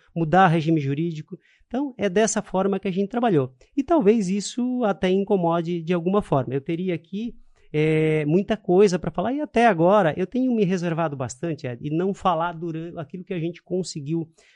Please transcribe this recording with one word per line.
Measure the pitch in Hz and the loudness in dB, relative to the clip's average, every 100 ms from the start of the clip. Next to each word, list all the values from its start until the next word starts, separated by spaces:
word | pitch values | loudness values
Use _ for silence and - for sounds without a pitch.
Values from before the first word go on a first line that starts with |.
| _ | _
mudar | 170 160 175 190 | -4 2 6 6
regime | 165 151 165 | 4 2 0
jurídico. | 135 139 170 156 - 175 _ _ _ | 0 -2 -4 -6 -12 -18 _ _ _
Então, | 240 285 240 | -6 -6 -4
é | 202 | 0
dessa | 180 220 214 | 2 2 0
forma | - 185 190 190 | -4 -2 0 -2
que | 196 | -4
a | |
gente | 180 202 | -4 -4
trabalhou. | 240 240 160 127 - _ - | 0 2 2 0 -6 _ -6
E | |
talvez | 269 339 196 233 180 | 0 4 4 4 2
isso | 202 - - 247 247 220 | -2 -4 -4 -4 -2 -2
até | 190 185 | 0 0
incomode | 190 196 202 165 170 165 175 | 0 0 0 2 0 -2 -6
de | 160 | -2
alguma | 175 170 208 | -2 0 -2
forma. | - 143 123 | 0 -2 0
Eu | 139 | -4
teria | 139 165 185 165 | -4 -6 -4 -6
aqui, | - 196 233 - - _ _ | -8 -10 -10 -12 -20 _ _
é, | 151 156 156 156 156 147 | -2 2 2 2 0 2
muita | 175 196 214 | 0 0 -4
coisa | - 180 208 175 | 2 4 6 4
pra | 165 | -4
falar, | - 208 | -4 -4
e | 285 | -4
até | 294 226 233 | -2 2 4
agora | 170 170 208 165 147 | 4 4 6 4 0
eu | 185 | -4
tenho | 247 262 233 | -2 0 0
me | |
reservado | 180 185 170 160 160 139 | 0 0 -2 -2 -4 -4
bastante, | 123 - 170 147 127 | -8 -6 -6 -6 -8
Ed, | 120 147 | -8 -4
e | |
não | 160 190 | -2 -2
falar | 190 185 160 175 | -2 -2 0 -2
durante | 170 170 160 165 170 | -6 -8 -8 -10 -12
aquilo | 156 180 180 | -12 -14 -8
que | |
a | 185 | -6
gente | 165 170 | -6 -8
conseguiu | _ 180 180 156 139 165 160 _ _ | _ -6 -4 -8 -4 -4 -4 _ _